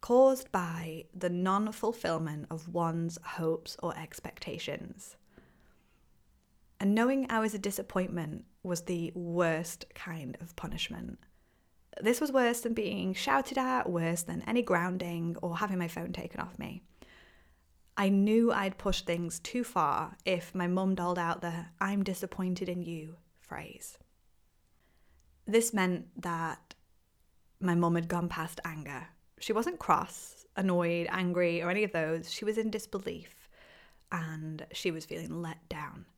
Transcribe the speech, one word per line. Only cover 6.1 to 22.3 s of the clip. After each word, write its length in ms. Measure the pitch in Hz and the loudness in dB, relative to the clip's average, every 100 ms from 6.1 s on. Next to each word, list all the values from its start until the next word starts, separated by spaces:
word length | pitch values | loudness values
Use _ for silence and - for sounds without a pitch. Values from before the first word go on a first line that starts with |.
| _ _ _ _ _ _ _ | _ _ _ _ _ _ _
And 140 | 196 | 2
knowing 320 | 214 240 277 254 | 4 4 2 2
I 80 | 226 | 0
was 160 | 220 | 0
a 40 | 208 | 0
disappointment 880 | 202 196 196 - 185 175 156 151 - _ | -4 -4 -2 -2 -2 -2 -6 -8 -14 _
was 200 | 185 175 | -4 -4
the 300 | 175 175 170 | -2 -2 -2
worst 720 | 175 170 170 170 160 156 - - | -4 -4 2 4 2 -2 -10 -14
kind 420 | - - 165 139 - | -14 -10 -10 -10 -10
of 160 | 170 - | -12 -10
punishment. 600 | 156 165 - - 120 - - - _ _ _ _ _ - | -8 -4 -4 -6 -10 -12 -18 -20 _ _ _ _ _ -2
This 200 | 208 240 | 2 4
was 120 | 302 | 4
worse 300 | 269 247 233 | 4 4 2
than 100 | 233 | 0
being 400 | 226 208 202 185 | 0 0 0 -2
shouted 460 | 185 - 277 269 269 | -2 4 4 4 0
at, 320 | 254 254 - | 2 2 2
worse 320 | 175 165 170 | 0 0 0
than 200 | 165 156 - | -2 -6 0
any 160 | 233 | 0
grounding 760 | 240 180 180 185 175 170 170 170 | 4 4 2 -2 -4 -2 -4 -2
or 160 | 175 170 | -4 -2
having 200 | 208 185 | 0 0
my 100 | 170 | -2
phone 240 | 170 170 | -4 -6
taken 280 | - - - | -6 -8 -8
off 180 | 180 - | -8 -8
me. 240 | - - - - - - - - - _ _ _ _ - | -10 -10 -16 -20 -20 -20 -20 -20 -20 _ _ _ _ 2
I 120 | 196 | 4
knew 420 | 196 202 220 233 | 6 8 8 6
I'd 280 | 214 196 190 | 4 2 0
pushed 260 | 202 190 | 0 0
things 340 | - 170 170 165 | 0 -2 0 -4
too 240 | - 247 | -4 -4
far 540 | 240 - 151 - 160 - | -2 2 2 2 -2 -6
if 300 | - 180 170 | 0 0 -2
my 120 | 185 175 | -2 2
mum 280 | 180 190 | 4 4
doled 240 | 190 175 180 | 2 2 0
out 240 | 170 170 | 0 -2
the 240 | 170 165 170 - | -4 -6 -8 -2
"I'm 220 | 190 202 | 0 2
disappointed 680 | 196 185 185 | 0 -2 -6